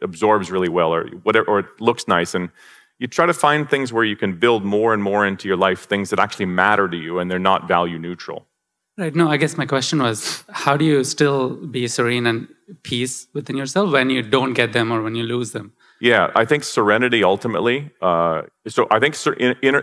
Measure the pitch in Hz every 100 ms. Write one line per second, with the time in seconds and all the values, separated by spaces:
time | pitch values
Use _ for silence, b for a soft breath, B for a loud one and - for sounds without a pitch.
0 | 95 80 107 107 87 92 90 87 82 82
1 | - 90 104 110 104 101 92 - 113 117
2 | - 87 85 92 87 _ B B B B
3 | 123 - 170 165 147 151 147 139 127 117
4 | 110 101 101 87 120 113 98 104 113 110
5 | 101 104 101 95 98 90 95 92 - 101
6 | 95 98 104 - 95 90 98 104 95 85
7 | 80 90 90 92 95 95 87 87 87 82
8 | 85 87 - 73 - _ _ _ _ -
9 | 165 151 165 147 151 - 131 135 123 156
10 | 123 107 - - - - - 143 156 143
11 | 127 - 147 139 127 123 160 123 120 -
12 | 120 123 120 113 - _ - 180 - 120
13 | 131 - - 147 143 139 135 190 202 139
14 | 131 131 110 131 131 123 117 117 113 113
15 | 110 113 117 123 113 110 101 _ b b
16 | 120 110 82 107 113 151 - - 104 107
17 | 123 117 92 98 120 92 113 131 147 -
18 | 92 85 85 78 - _ 107 - - 110
19 | 143 147 - - 123 127 135 139